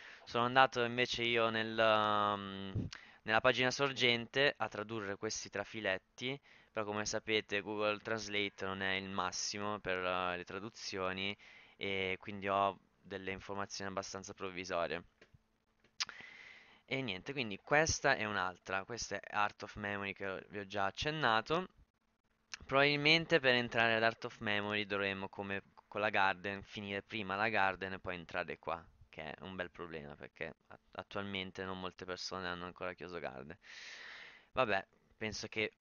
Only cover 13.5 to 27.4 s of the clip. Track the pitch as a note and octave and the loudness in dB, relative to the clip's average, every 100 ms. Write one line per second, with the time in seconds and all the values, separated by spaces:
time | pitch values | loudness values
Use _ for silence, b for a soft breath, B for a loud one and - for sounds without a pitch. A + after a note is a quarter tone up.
13.5 | G2+ G2 - G2 F#2+ G2 G2 F#2+ G2 F#2+ | -6 -6 -6 -6 -4 -6 -8 -10 -8 -8
14.5 | F2+ F2+ F2 E2 E2+ - _ - - _ | -6 -2 0 0 -2 -8 _ -20 -20 _
15.5 | _ _ _ _ - - B B B B | _ _ _ _ -6 -6 B B B B
16.5 | B B B - C3+ B2+ F#2 - C#3 A2+ | B B B -6 -4 -2 -6 -6 -6 -4
17.5 | F#2+ - D3 D#3+ - C#3+ B2+ G#2+ G2+ F#2 | -6 2 4 4 2 2 2 2 0 0
18.5 | F2 - F#2+ F#2+ A#2 - G2 - G#2 G#2 | -2 -4 -4 -2 -6 -6 -6 -4 0 0
19.5 | - G#2 G#2+ G#2 G2+ G2 F#2 G2 F#2 - | -2 -10 -6 -2 -2 -2 -4 -4 -6 -6
20.5 | G2 G2 G2+ G2 - D3+ D#3 C3 A2 - | -10 -6 -2 0 0 -2 2 4 4 2
21.5 | E3 F#3 _ - _ _ _ _ _ _ | -2 -2 _ -20 _ _ _ _ _ _
22.5 | - - C3+ C#3+ D3 D3 E3 D#3+ E3 C3+ | -14 2 6 6 6 6 6 6 4 6
23.5 | B2 A#2+ A#2+ A#2 A2 A2+ A2 A#2+ - A2 | 6 4 4 6 6 4 2 -6 -4 0
24.5 | G#2 G#2 G#2 G2 G2+ G2 F#2+ G2 - G2 | 0 2 0 0 0 0 0 -4 -6 -4
25.5 | G2 - - - G#2 G#2+ G#2 F#2+ F2+ G2 | -4 -8 -20 -8 -2 0 4 2 2 -2
26.5 | G2 F#2+ A2 G2+ G2+ - A2 F#2+ G2 | -6 -8 -8 -4 -4 -4 -6 -2 0